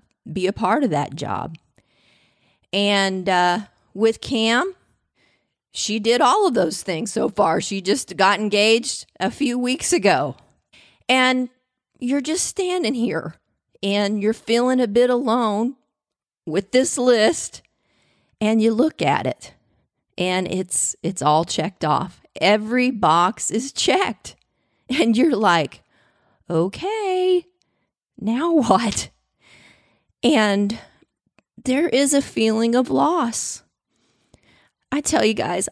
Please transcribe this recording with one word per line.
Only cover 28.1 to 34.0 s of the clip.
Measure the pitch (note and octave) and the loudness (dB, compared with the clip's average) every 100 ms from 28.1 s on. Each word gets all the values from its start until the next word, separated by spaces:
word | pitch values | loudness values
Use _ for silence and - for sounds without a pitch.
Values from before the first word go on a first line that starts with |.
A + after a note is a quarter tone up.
| - | -8
now | G3 A#3 E4+ | -4 0 2
what?" | E4 A3+ C#4 A#3 - - _ _ _ _ - - _ _ _ _ _ | 2 4 2 0 -6 -8 _ _ _ _ -20 -20 _ _ _ _ _
And | A#3 C#4+ G#3+ G3+ G3+ A3+ - _ _ _ _ _ _ - - | 0 2 2 0 -2 -4 -14 _ _ _ _ _ _ -10 -4
there | C4 E4+ | 0 2
is | C4 C#4 | 2 2
a | C#4 | 0
feeling | C#4 - A3 A3 A#3 | 0 0 0 0 2
of | A#3+ B3 | 2 2
loss. | C4 C#4+ F4 A#3 A3+ - - _ _ _ _ | 0 0 0 -2 -4 -8 -12 _ _ _ _